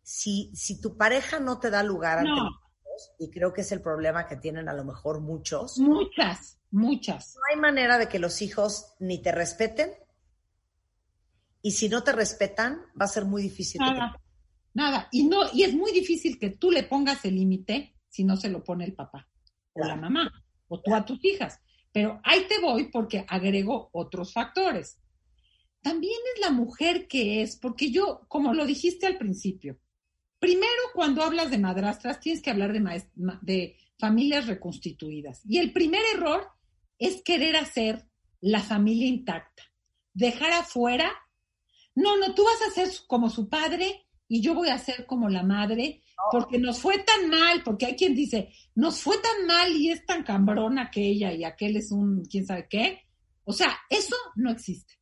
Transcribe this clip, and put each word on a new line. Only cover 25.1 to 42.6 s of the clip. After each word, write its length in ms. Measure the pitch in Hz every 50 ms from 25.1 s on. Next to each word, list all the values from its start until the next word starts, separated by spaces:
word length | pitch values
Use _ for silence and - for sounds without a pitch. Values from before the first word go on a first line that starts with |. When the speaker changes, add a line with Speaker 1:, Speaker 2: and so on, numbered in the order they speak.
| _ _ _ _ _ _ _ _ _ _ _ _ _ _
Speaker 2:
También 380 | - 277 330 330 311 392 466 466 480 508 494
es 60 | 440
la 100 | 381 349
mujer 560 | 269 240 240 240 - - 311 339 349 349 359
que 340 | - - 262 226 202 208 220
es, 140 | 214 214 -
porque 340 | - - 247 233 - 294 285
yo, 340 | 233 359 403 392 - - _
como 260 | _ - 294 285 262 269
lo 120 | 320 285
dijiste 400 | 247 285 - - 349 349 - 392
al 100 | 381 370
principio, 600 | - 226 196 185 - - 196 185 - - 143 131 _ _ _ _ _ _ _ _ _ _ _ _ _
primero 300 | - 349 359 370 415 466 480 480 494 494 494
cuando 300 | 359 330 294 269 311 311
hablas 260 | 320 330 339 330 269
de 80 | 262
madrastras 600 | 208 196 185 185 196 196 202 - - - 247 285 -
tienes 220 | - 311 330 311
que 80 | - 285
hablar 220 | 226 196 202 202 208
de 60 | 220
maes-, 300 | 208 180 170 175 - _ _
ma-, 240 | 175 180 185 - -
de 360 | - - 190 185 - - _ _ _ _ _ _
familias 480 | 220 214 214 233 277 285 294 285 247
reconstituidas. 920 | 226 190 - - 175 143 - - 170 139 - 156 156 151 151 147 139 123 - _
Y 120 | 208 220 349
el 140 | 339 - -
primer 280 | - 339 311 339 403 440 453 427
error 340 | - 339 302 311 392 392 - _ _ _ _ _ _ _ _ _ _
es 220 | 233 370 381 - -
querer 320 | - 349 294 277 320 311
hacer 520 | 311 294 - - - 220 220 220 226 - _ _ _ _ _ _ _
la 200 | - 196 214 208
familia 460 | 202 - 214 208 202 220 226 233 262
intacta, 560 | 254 247 214 - - 165 165 - _ _ - - _ _ _ _ _ _ _ _ _ _
dejar 380 | 190 240 240 233 - 294 320
afuera, 600 | 339 339 339 - - 247 240 240 247 262 320 381 392 - _ _ _ _ _ _ _ _ _ _ _ _ _ _ _
"No, 220 | 254 370 415 415
no, 160 | 392 392 381 381
tú 80 | - 415
vas 180 | 453 453 453